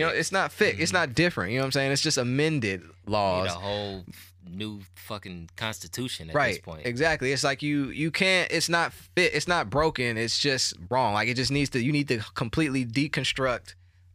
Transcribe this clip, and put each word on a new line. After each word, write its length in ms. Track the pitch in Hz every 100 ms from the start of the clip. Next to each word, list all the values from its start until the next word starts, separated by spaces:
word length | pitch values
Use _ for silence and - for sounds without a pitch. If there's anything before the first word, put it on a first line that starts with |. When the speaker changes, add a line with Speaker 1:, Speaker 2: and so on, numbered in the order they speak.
| 160
Speaker 1:
know, 40 |
Speaker 2:
fixed. 100 | 113
Speaker 1:
it's 100 | 160
not 200 | 190 156
fi-, 140 | - 208
it's 140 | 120 170
Speaker 2:
Mm-hmm. 80 |
Speaker 1:
not 200 | 185 151
different. 380 | 117 175 - 90
You 80 | 127
know 20 |
what 40 | 135
I'm 40 |
saying? 180 | 139 135
It's 100 | 139
just 160 | 156 135
amended 640 | 123 131 156 151 107 92
Speaker 2:
Need 80 | 82 - 101
Speaker 1:
laws. 440 | 104 98 92 95
Speaker 2:
a 20 |
whole 520 | 87 101 104 101 95 90
f-, 240 | - - - 90
new 320 | 92 107 104 95 -
fucking 560 | - 104 101 87 82 -
constitution 720 | 110 107 85 - 131 - 80
at 60 | 147
Speaker 1:
Right, 200 | 127 85
Speaker 2:
this 40 |
point. 240 | - 80 123
Speaker 1:
exactly. 440 | 120 160 151 127
It's 120 | 135
like 180 | 139 135
you, 280 | 147 147 131
you 200 | 76 156
can't, 400 | - 190 185 147
it's 180 | 165 151
not 240 | 170 143
fit, 420 | - - 175 175 147
it's 120 | 175
not 220 | 175 110
broken, 480 | 139 160 143 120 113
it's 220 | 113 -
just 340 | 143 147 - 87 87
wrong. 240 | 127 117
Like, 140 | 104 113
it 80 | 123
just 160 | 123
needs 180 | 143 139
to, 80 | 127
you 120 | 123
need 160 | 147 139
to 160 | 120 -
completely 520 | - 120 - 156 135 120
deconstruct 880 | 113 151 - 131 - 131 117 - - - _ -